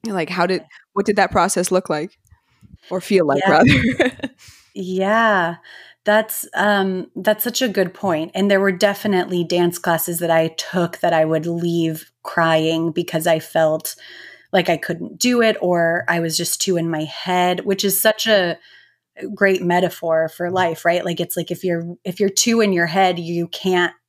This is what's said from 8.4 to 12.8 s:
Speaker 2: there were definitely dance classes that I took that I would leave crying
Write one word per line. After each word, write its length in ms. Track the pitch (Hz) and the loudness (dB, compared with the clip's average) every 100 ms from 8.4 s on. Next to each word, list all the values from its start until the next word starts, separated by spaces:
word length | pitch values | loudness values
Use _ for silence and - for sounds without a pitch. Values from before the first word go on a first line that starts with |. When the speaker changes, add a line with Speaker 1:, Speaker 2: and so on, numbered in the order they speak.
| 196 | 2
Speaker 2:
there 100 | 196 | 2
were 120 | 196 | 2
definitely 720 | 180 202 196 214 185 180 180 | 2 0 0 0 0 0 -2
dance 340 | 165 175 175 175 | 0 2 0 0
classes 400 | - 165 170 170 | -2 0 -2 -4
that 140 | 170 | 2
I 160 | 165 160 | 2 2
took 500 | 160 - 185 170 - | -2 -6 -2 -2 0
that 140 | 175 | 0
I 120 | 165 | 2
would 220 | 160 160 160 | 2 0 -2
leave 640 | 170 170 170 160 160 - _ | -2 -2 0 -2 -4 -12 _
crying 680 | - - 165 160 160 165 | -6 0 2 2 2 0